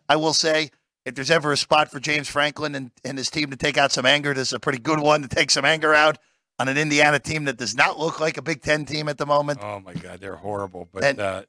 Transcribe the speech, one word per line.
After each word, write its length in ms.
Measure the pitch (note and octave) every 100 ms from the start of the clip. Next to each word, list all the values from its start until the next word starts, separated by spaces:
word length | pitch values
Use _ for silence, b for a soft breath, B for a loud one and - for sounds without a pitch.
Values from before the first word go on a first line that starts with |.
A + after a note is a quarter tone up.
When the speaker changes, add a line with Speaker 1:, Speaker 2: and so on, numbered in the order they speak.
| -
Speaker 1:
I 60 | D3+
will 160 | D#3+
say, 360 | - D#3+ D#3 D3+ _ _ _ C3
if 100 | B2+
there's 160 | C3
ever 200 | E3 D3
a 60 | C#3
spot 340 | - D3+ D3+
for 80 | C#3+
James 280 | D3 D3+ C3+
Franklin 480 | D3 D3 D3 D3+ C#3
and, 160 | B2 _
and 140 | C3 C3+
his 120 | B2
team 200 | D#3+ C#3+
to 40 | C3+
take 200 | D3 D3
out 140 | C#3
some 140 | C#3 B2+
anger, 280 | D3 C#3+
this 160 | C3+ B2
is 40 |
a 60 | B2
pretty 200 | D3+ C3
good 200 | B2+ D3+
one 220 | D3 D3+
to 60 | C3+
take 240 | E3 C#3+
some 140 | C#3+ C#3
anger 280 | D#3+ D#3
out 240 | D3+ D#3 D3+ _ _ _ -
on 100 | C3
an 100 | C#3
Indiana 420 | D3+ D3 D3 C#3+
team 260 | - D#3 C#3+
that 120 | B2
does 180 | A2+ A#2+
not 240 | E3+ D3+
look 200 | D#3+ -
like 180 | D#3+ D3
a 40 |
Big 200 | C#3 D#3+
Ten 240 | D#3 D3+ C3+
team 240 | D3+ D3+
at 80 | C#3
the 80 | D3
moment. 340 | D3 D3 C#3
Speaker 2:
Oh, 180 | G#2 G2+
my 120 | F#2
God, 260 | E2+ F2+ F2+
they're 160 | G2 E2+
horrible. 500 | G2 G2+ G2 F2+ F2
But, 120 | F#2+
Speaker 1:
And 160 | A2+ B2+
Speaker 2:
uh, 240 | G2 F#2+